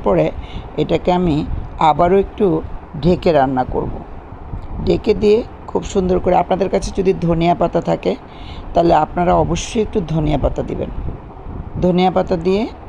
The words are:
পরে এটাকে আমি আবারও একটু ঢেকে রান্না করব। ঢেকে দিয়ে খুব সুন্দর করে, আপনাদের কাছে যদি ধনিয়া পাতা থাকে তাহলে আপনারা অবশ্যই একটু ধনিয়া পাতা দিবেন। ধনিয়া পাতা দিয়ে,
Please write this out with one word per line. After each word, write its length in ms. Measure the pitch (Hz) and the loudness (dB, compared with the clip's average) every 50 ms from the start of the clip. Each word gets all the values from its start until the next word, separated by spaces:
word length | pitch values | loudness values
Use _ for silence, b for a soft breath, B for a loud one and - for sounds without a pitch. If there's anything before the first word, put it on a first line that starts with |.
| - | 2
পরে 260 | 202 190 165 156 160 B B B B B B B B - | 2 2 4 2 0 B B B B B B B B -4
এটাকে 360 | - 151 - 170 156 - 185 | -4 -2 0 0 0 2 2
আমি 320 | 180 180 185 170 143 151 - - - - - - - - | 2 2 2 2 2 0 0 -2 -4 -6 -6 -6 -2 2
আবারও 400 | 160 156 147 143 170 175 190 196 | 4 4 4 4 4 4 4 4
একটু 440 | 196 - - - 214 180 160 160 - - - - - - - 151 | 2 0 0 0 2 2 2 0 -2 -6 -10 -12 -12 -12 -6 0
ঢেকে 300 | 131 170 180 - - 185 | 2 2 2 2 4 4
রান্না 320 | 156 143 131 139 135 127 127 | 4 4 4 4 2 0 -2
করব। 240 | - - - - - - - - - - - - - - - - - - - - - - - - | 0 -2 -4 -4 -4 -6 -8 -10 -14 -16 -16 -16 -16 -16 -16 -12 -10 -10 -10 -8 -8 -8 -2 0
ঢেকে 280 | - 170 - - 226 208 | 0 0 2 2 0 2
দিয়ে 280 | 190 214 208 208 233 269 - - - - | 4 4 4 4 4 2 -2 -10 -16 -8
খুব 160 | - - 190 | -6 -4 -4
সুন্দর 360 | 170 - - 202 185 180 185 180 | -4 -2 0 0 2 2 2 2
করে, 180 | - 185 180 | 2 2 2
আপনাদের 320 | 170 175 - 190 180 196 180 | 2 2 2 0 0 0 0
কাছে 240 | - 196 - 208 - | 0 -2 -2 -2 -2
যদি 180 | 202 185 190 185 165 | 0 2 2 2 2
ধনিয়া 340 | 175 165 170 165 165 170 175 | 2 0 2 2 2 2 2
পাতা 260 | - 175 165 - 170 | 2 0 0 0 0
থাকে 360 | 160 170 170 160 - - 208 - B B B B B B B B B - - | 0 0 -2 0 0 -2 -2 -4 B B B B B B B B B -2 2
তাহলে 200 | 170 170 170 165 | 4 4 6 4
আপনারা 400 | 151 156 - - 180 175 185 180 | 4 2 2 0 0 2 2 4
অবশ্যই 480 | 170 151 147 170 165 - - - 226 | 4 2 2 0 -4 -4 -2 -2 -2
একটু 180 | 214 208 - 214 165 147 | -2 0 -2 -2 -2 -2
ধনিয়া 300 | 160 160 156 147 151 135 | 0 0 0 0 0 0
পাতা 240 | - 131 - - | 0 0 -2 -2
দিবেন। 260 | 135 - - - - - - - - - - - - - - - - - - - - - - - | -4 -4 -4 -6 -6 -6 -6 -6 -6 -8 -8 -10 -12 -16 -16 -16 -14 -12 -12 -12 -10 -10 -4 0
ধনিয়া 280 | 175 180 175 180 185 185 | 2 2 4 4 4 4
পাতা 260 | - 185 180 - 190 | 2 2 0 0 -2
দিয়ে, 300 | 170 165 185 190 202 240 339 - B B | -2 0 0 0 0 0 -4 -8 B B